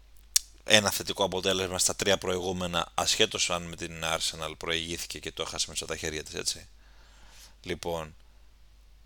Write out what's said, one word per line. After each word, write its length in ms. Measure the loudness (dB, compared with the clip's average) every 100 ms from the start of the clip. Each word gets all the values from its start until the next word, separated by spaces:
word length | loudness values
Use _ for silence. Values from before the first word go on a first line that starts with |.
| -20 -20 -2 -2 -2 -10
ένα 260 | 6 6 6
θετικό 320 | 2 -2 0
αποτέλεσμα 560 | 0 2 2 2 0 2
στα 160 | 0 2
τρία 220 | 4 4
προηγούμενα, 760 | 4 0 0 -2 0 0 0 2
ασχέτως 540 | 2 6 4 4 0
αν 140 | 0
με 120 | -4 -8
την 180 | -10 -4
Arsenal 500 | -2 0 0 -4 -6 -6
προηγήθηκε 640 | -2 -2 -2 -6 -6 -8
και 120 | -8
το 100 | -6
έχασε 240 | -6 -4 -4
μέσα 140 | -4
από 100 | -6
τα 60 | -4
χέρια 240 | -4 -4
της, 100 | -6
έτσι. 340 | -4 -4 -4 -8 -20 -20 -20 -20 -20 -20 -20 -20 -14 -8
Λοιπόν, 480 | -6 -4 -4 -6 -14 -20 -20 -20 -20 -20 -20 -20 -20